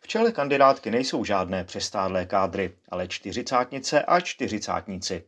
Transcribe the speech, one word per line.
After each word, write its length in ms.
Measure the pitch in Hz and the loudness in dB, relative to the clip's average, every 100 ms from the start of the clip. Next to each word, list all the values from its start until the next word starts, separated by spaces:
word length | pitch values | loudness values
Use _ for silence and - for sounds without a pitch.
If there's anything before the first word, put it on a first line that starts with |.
V 60 | - | -4
čele 240 | 220 233 | 0 0
kandidátky 600 | 226 139 139 135 135 - | 2 0 6 6 6 2
nejsou 340 | 117 131 - 101 | -2 0 -2 0
žádné 380 | 101 92 95 | 0 0 -2
přestárlé 600 | 92 101 - 104 95 92 90 | -6 -8 -6 -2 0 0 0
kádry, 480 | 101 95 98 95 - _ | 0 0 0 -4 -6 _
ale 180 | 90 90 | -8 -6
čtyřicátnice 920 | - 101 95 123 127 127 139 131 151 | -8 -8 -8 0 0 0 -4 0 0
a 180 | - 175 | 4 2
čtyřicátníci. 1040 | 180 - 123 104 - 87 85 92 - 87 | 2 -6 -4 -4 -4 -6 -4 -10 -6 -8